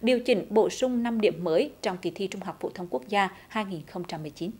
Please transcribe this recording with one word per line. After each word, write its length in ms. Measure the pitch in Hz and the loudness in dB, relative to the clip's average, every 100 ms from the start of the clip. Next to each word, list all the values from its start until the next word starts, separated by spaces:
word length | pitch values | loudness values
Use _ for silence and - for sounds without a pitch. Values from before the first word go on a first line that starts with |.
điều 180 | 226 247 | 4 2
chỉnh, 260 | 240 220 - | 4 2 4
bổ 200 | 214 180 | 4 4
sung 340 | - 254 247 | 2 0 2
năm 180 | 233 226 | 0 4
điểm 220 | 208 156 | 2 2
mới 280 | 175 160 294 - | 2 2 2 -2
trong 160 | 220 185 | -4 -4
kỳ 140 | 175 | -6
thi 160 | 170 196 | -4 -6
Trung 140 | 196 | -6
học 160 | 185 165 | -10 -8
phổ 100 | - | -8
thông 180 | - 180 | -8 -6
quốc 140 | 254 - | -6 -2
gia 220 | 202 190 185 - | 0 0 -2 -8
hai 180 | 220 202 | -6 -6
nghìn 200 | 175 156 | -8 -8
không 180 | 185 | -10
trăm 180 | 170 160 | -8 -8
mười 100 | 156 | -10
chín. 200 | 147 170 | -8 -8